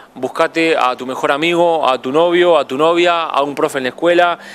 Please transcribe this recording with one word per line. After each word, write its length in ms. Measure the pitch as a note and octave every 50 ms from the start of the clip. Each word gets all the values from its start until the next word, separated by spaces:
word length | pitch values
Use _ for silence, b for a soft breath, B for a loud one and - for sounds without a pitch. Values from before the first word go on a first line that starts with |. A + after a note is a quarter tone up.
| B B B
buscate 600 | C3 B2+ B2 - - E3 D#3 D#3+ D#3+ E3 D#3+ D#3 -
a 180 | A#2+ B2+ B2+
tu 80 | A#2+ B2+
mejor 260 | B2+ B2+ - - D3
amigo, 560 | C#3+ C#3+ D#3+ E3+ F3 E3+ F3 E3+ E3 D#3 C3
a 140 | B2 C3 B2+
tu 100 | B2+ C3
novio, 460 | C3+ D#3 E3+ F3 E3+ F3 F3 F3 E3
a 100 | D3 C3+
tu 120 | - C3 C3+
novia, 460 | D#3 E3 F3 F3 E3+ F3 E3+ E3+ E3
a 180 | D3+ - C#3 C#3+
un 120 | D3 C#3
profe 220 | C#3+ D3+ D3 -
en 80 | C#3 B2+
la 60 | B2+
escuela, 480 | - - E3+ F3 F3 F3 F3 F3 E3+ - B B B